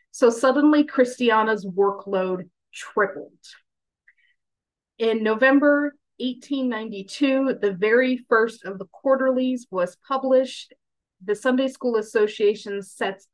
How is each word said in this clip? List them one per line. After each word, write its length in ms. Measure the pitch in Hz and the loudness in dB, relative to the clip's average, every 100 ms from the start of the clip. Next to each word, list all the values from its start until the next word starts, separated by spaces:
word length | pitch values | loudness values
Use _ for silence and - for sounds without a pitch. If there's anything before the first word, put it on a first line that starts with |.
| _ | _
So 180 | - 240 | 2 2
suddenly 540 | 233 262 262 294 302 | 4 2 4 4 4
Christiana's 840 | 294 - 247 - 240 220 220 214 190 | 2 2 0 2 2 2 2 -2 -4
workload 840 | 180 202 196 202 196 185 180 175 _ _ | 0 0 0 -4 -4 -2 -4 -8 _ _
tripled. 600 | - - - 196 - - _ - - _ _ _ _ _ _ _ _ _ _ _ _ _ _ | -20 -8 -2 -2 -4 -16 _ -20 -20 _ _ _ _ _ _ _ _ _ _ _ _ _ _
In 260 | 226 220 | -2 0
November 720 | 220 220 262 277 294 285 294 - _ _ | -2 2 4 4 4 2 0 -8 _ _
eighteen 480 | 254 247 - 269 254 | -10 -8 -8 -6 -4
ninety-two, 880 | 220 220 202 196 - 277 269 269 247 | -6 -8 -12 -14 -2 0 0 0 -2
the 120 | 202 | -2
very 520 | 180 214 233 254 247 - | 0 2 2 2 -2 0
first 360 | 226 226 - | 0 0 -4
of 140 | - 202 | -14 -12
the 80 | 196 | -14
quarterlies 720 | - 277 262 262 254 254 254 - | -6 0 2 2 0 -2 -4 -6
was 240 | 185 180 - _ | -4 -4 -6 _
published. 640 | 269 262 262 262 - - _ _ _ _ _ | -4 2 2 2 -6 -18 _ _ _ _ _
The 100 | 185 | -6
Sunday 340 | 202 262 254 269 | -4 0 0 -2
School 280 | 262 254 226 | -4 -4 -4
Association 840 | 214 226 208 - 208 208 208 202 | -2 0 0 2 0 0 -6 -10
sets 440 | 190 - 202 196 _ | -10 -8 -8 -8 _